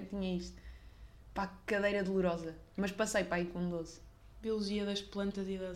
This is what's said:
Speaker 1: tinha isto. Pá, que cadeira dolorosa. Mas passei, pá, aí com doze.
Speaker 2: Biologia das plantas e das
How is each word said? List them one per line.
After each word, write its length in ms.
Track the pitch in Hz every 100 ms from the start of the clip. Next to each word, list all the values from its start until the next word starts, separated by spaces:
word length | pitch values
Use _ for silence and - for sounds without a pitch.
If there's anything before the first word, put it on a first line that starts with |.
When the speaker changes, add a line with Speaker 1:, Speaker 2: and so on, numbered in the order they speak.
| -
Speaker 1:
tinha 320 | 202 190 180
isto. 180 | 180 - - - - - - - -
Pá, 140 | - 190
que 260 | - - 208
cadeira 260 | 202 202 190
dolorosa. 500 | 190 180 170 165 165 - -
Mas 120 | 196
passei, 320 | 185 214 214 180
pá, 100 | 175
aí 120 | 175
com 220 | 175 175
doze. 300 | 170 165 - - - - -
Speaker 2:
Biologia 440 | 220 220 202 208 202
das 160 | 196
plantas 440 | 196 202 202 196 190
e 80 | 190
das 140 | 185